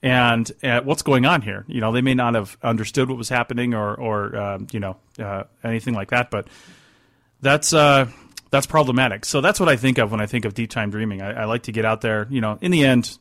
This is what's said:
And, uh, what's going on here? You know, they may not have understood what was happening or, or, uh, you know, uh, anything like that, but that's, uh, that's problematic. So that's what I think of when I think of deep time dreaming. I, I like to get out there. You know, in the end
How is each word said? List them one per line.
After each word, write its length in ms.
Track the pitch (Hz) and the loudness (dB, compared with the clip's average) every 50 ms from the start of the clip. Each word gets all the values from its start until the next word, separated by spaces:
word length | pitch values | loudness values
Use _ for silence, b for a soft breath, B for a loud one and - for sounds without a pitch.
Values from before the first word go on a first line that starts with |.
| - | 2
And, 460 | 131 127 127 123 120 117 117 113 - - _ - | 2 2 4 4 4 4 2 0 -4 -6 _ -4
uh, 200 | 135 120 120 123 | -2 -2 0 0
what's 200 | 135 147 - - | 0 -4 -2 2
going 220 | - 139 127 123 | 2 4 4 4
on 160 | 143 180 160 | 4 2 2
here? 240 | 107 107 98 98 101 | 0 -4 -8 -10 -10
You 140 | - - 123 | -8 -6 -2
know, 100 | 110 110 | -2 0
they 120 | 113 123 123 | 0 2 2
may 120 | 135 131 | 2 2
not 200 | 127 123 120 117 | 2 2 2 0
have 220 | 113 101 95 - _ - | 0 -2 -4 -10 _ -2
understood 460 | 117 117 110 110 110 - 143 131 127 | -2 0 0 -2 -2 0 0 0 0
what 80 | 131 | -2
was 140 | 120 117 - | -8 -6 -2
happening 420 | 127 123 120 - 131 120 123 120 120 | -2 -2 -2 -2 -4 -4 -2 -2 -2
or, 220 | 110 104 104 104 | -2 -2 -4 -4
or, 420 | - 127 113 107 104 101 101 - | -4 -4 -2 -2 -2 -2 -4 -4
uh, 220 | 104 101 101 101 95 101 - | -6 -4 -4 -6 -8 -8 -8
you 80 | - 110 | -8 -8
know, 200 | 101 95 92 _ _ _ _ - | -6 -8 -10 _ _ _ _ -12
uh, 260 | 113 101 101 98 101 _ _ _ - | -10 -8 -8 -8 -10 _ _ _ -6
anything 300 | 117 113 113 101 131 120 | -4 -4 -4 -4 -4 -4
like 160 | 104 98 - | -4 -4 -2
that, 200 | - 123 123 - | 0 -2 0 0
but 180 | - 104 95 b b b b b b b b b b b b b b b b b b _ | -4 -6 -6 b b b b b b b b b b b b b b b b b b _
that's, 320 | 131 135 143 151 - - 165 | 2 2 2 2 2 2 4
uh, 340 | 156 147 147 139 139 135 117 B B B B B - _ _ | 6 6 6 6 6 4 0 B B B B B -20 _ _
that's 160 | - 135 135 | 0 0 0
problematic. 580 | - - 156 151 127 123 127 131 123 95 104 - | 2 2 2 2 4 2 2 2 0 -2 -4 -8
So 160 | - - 143 | -2 -2 2
that's 180 | 135 180 208 - | 2 2 2 4
what 120 | 190 165 | 4 4
I 60 | 143 | 4
think 200 | 113 117 135 127 131 | 4 2 0 2 2
of 140 | 117 104 110 | 0 0 0
when 80 | 110 | -4
I 60 | 104 | -4
think 180 | 101 - 120 104 | -2 -4 -4 -4
of 80 | 110 98 | -4 -4
deep 180 | 120 117 110 | -4 -6 -6
time 200 | - 120 110 104 | -4 -4 -4 -4
dreaming. 320 | 101 107 113 110 101 95 98 | -4 -4 -4 -4 -6 -6 -8
I, 100 | 98 110 | -8 -6
I 120 | 120 110 | -6 -4
like 160 | 107 113 120 - | -2 -2 -4 -4
to 80 | - 104 | -6 -4
get 140 | 113 110 | 0 0
out 160 | 110 110 107 - | 0 0 0 0
there. 260 | 117 110 107 104 110 | -2 -2 -2 -2 -2
You 120 | 135 131 113 | -2 -2 -2
know, 160 | 110 107 - | -2 -4 -4
in 100 | - 180 | 0 2
the 140 | 180 165 143 | 4 4 6
end 340 | 135 127 120 117 - - - | 6 4 4 2 0 -8 -16